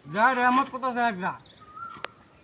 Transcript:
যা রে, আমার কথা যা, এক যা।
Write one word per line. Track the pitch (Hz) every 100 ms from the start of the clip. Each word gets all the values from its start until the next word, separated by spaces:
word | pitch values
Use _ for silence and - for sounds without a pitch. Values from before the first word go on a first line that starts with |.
| 143
যা | 190 240
রে, | 247 247
আমার | 254 269
কথা | 254 262
যা, | 240 233
এক | 180
যা। | 180 - - - - - 1077 - - _ _ _